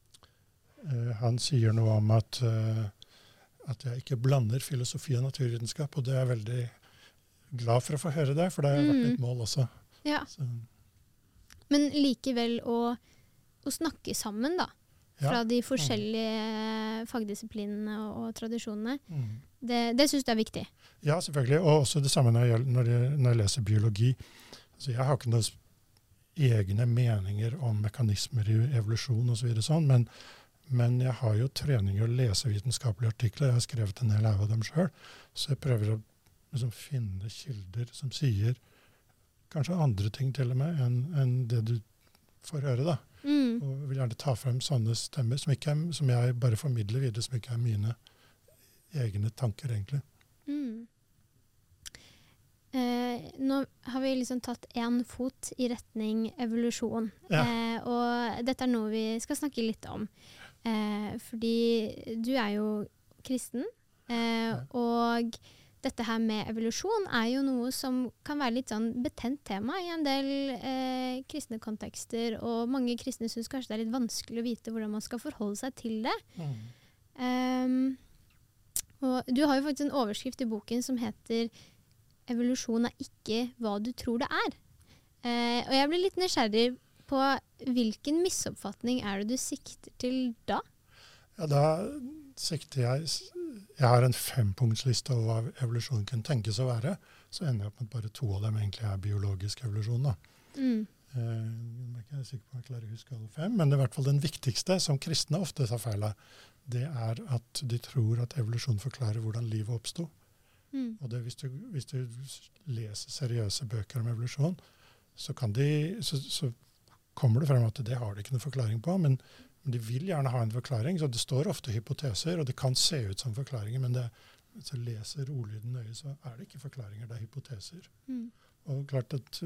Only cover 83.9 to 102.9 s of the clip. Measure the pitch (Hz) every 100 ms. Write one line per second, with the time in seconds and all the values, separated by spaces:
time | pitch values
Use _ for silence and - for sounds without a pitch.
83.9 | - - 233 269 330 427 - _ _ -
84.9 | - _ _ 240 240 240 240 - 269 285
85.9 | 349 381 349 359 - 226 214 247 254 _
86.9 | _ - 269 269 262 _ - 269 247 220
87.9 | 208 285 320 359 - 196 208 196 202 233
88.9 | 254 208 196 208 254 - 285 - - -
89.9 | - 247 262 254 226 - 202 - _ _
90.9 | - - - _ - 156 143 151 160 226
91.9 | 294 247 311 277 - - 151 - 135 120
92.9 | 135 160 - 381 359 339 226 196 - 123
93.9 | 120 127 117 - - 104 95 117 110 127
94.9 | 113 - 120 110 113 113 - 123 117 -
95.9 | 113 101 117 - 117 104 107 131 120 139
96.9 | 196 - - - - 160 113 104 - 113
97.9 | 117 107 - 113 98 110 107 104 - 107
98.9 | 98 101 101 101 92 101 - 120 104 107
99.9 | 120 143 - - _ _ - 262 220 214
100.9 | _ _ 127 117 113 113 113 117 117 123
101.9 | 120 107 143 120 127 - 127 120 120 113